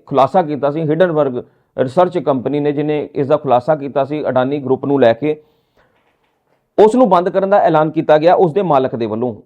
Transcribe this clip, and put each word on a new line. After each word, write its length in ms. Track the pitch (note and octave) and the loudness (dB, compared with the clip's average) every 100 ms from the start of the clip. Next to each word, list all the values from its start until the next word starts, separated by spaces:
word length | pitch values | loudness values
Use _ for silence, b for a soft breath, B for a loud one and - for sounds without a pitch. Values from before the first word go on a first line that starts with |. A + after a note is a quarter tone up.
| - | -4
ਖੁਲਾਸਾ 360 | C#3 D#3 G3 | 0 2 0
ਕੀਤਾ 300 | D3+ D3 C#3 | -2 -2 -4
ਸੀ, 100 | D3+ | -2
ਹਿੰਡਨਬਰਗ 600 | D#3 D3+ F#3 D#3 C3+ B2 - _ _ - | -2 0 0 0 -2 -4 -10 _ _ -4
ਰਿਸਰਚ 400 | B2+ C#3+ F3+ F3 | -2 0 0 0
ਕੰਪਨੀ 420 | C#3+ C3+ B2 D3 | -2 -2 -2 -2
ਨੇ 120 | D3 | -2
ਜਿਹਨੇ 380 | D3 D3+ D3+ A#2 - | -2 -4 -4 -6 -6
ਇਸ 120 | C3+ | -2
ਦਾ 100 | D3 | -2
ਖੁਲਾਸਾ 380 | D3 B2 C#3+ D#3 | 0 0 0 -4
ਕੀਤਾ 280 | C#3 C#3 | -4 -4
ਸੀ 240 | C3+ D3+ A2+ | -4 -4 -2
ਅਡਾਨੀ 320 | B2+ B2+ D3 | -2 -2 -4
ਗਰੁੱਪ 260 | B2+ C3 C3+ | -4 -4 -2
ਨੂੰ 160 | C#3 | 2
ਲੈ 120 | A#2+ | 2
ਕੇ, 280 | A2+ D3+ D3+ _ _ _ _ _ _ _ _ _ _ _ _ _ - G#3+ | 2 -4 -6 _ _ _ _ _ _ _ _ _ _ _ _ _ 2 4
ਉਸ 100 | A#3+ | 4
ਨੂੰ 140 | B3 | 4
ਬੰਦ 200 | F3+ F#3 | 2 0
ਕਰਨ 200 | F3+ F#3+ | -2 2
ਦਾ 80 | G3+ | 2
ਐਲਾਨ 340 | - D#3 D#3 | 4 2 0
ਕੀਤਾ 260 | D#3 D#3 D3+ | 0 2 4
ਗਿਆ 160 | E3 | 4
ਉਸ 200 | F3+ F3+ | 4 2
ਦੇ 80 | C#3+ | 0
ਮਾਲਕ 340 | F#3 C#3 C3 A#2+ | 0 0 0 -4
ਦੇ 100 | A2+ | -6
ਵੱਲੋਂ। 300 | A2 B2 G#2 | -4 -6 -8